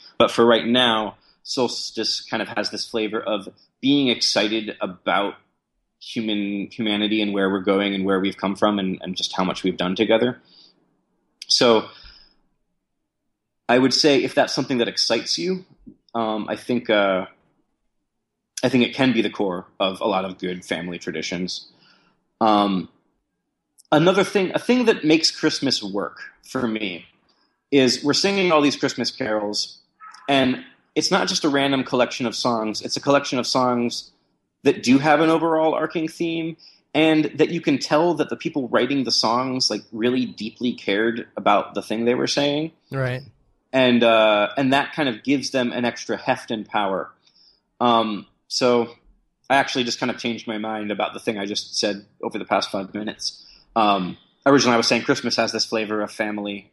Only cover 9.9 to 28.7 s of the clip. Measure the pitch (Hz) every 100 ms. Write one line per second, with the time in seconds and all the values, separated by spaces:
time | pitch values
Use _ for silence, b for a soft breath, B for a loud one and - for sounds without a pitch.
9.9 | 98 104 113 123 123 b b b b _
10.9 | _ _ _ _ _ - - 123 110 -
11.9 | B B B B B _ _ _ _ _
12.9 | _ _ _ _ _ _ _ - 123 131
13.9 | - 156 139 123 - 123 - 135 123 104
14.9 | - - 117 - - 170 185 - _ -
15.9 | - _ 117 110 107 - 104 - 120 117
16.9 | 104 98 92 95 _ _ _ _ _ _
17.9 | _ _ _ _ _ _ - 127 123 117
18.9 | - 131 113 104 - 98 90 - - 95
19.9 | 95 110 95 95 90 92 90 - 80 90
20.9 | 87 - 80 - 90 90 - - b b
21.9 | b b b _ - 110 104 101 95 82
22.9 | _ _ _ _ _ _ _ _ _ -
23.9 | 151 170 185 - 202 185 - - 247 226
24.9 | - 151 156 - - 156 - 135 - 101
25.9 | 101 85 - - _ - 131 120 110 101
26.9 | 87 - _ _ _ _ _ - 143 127
27.9 | - 143 135 196 196 180 156 147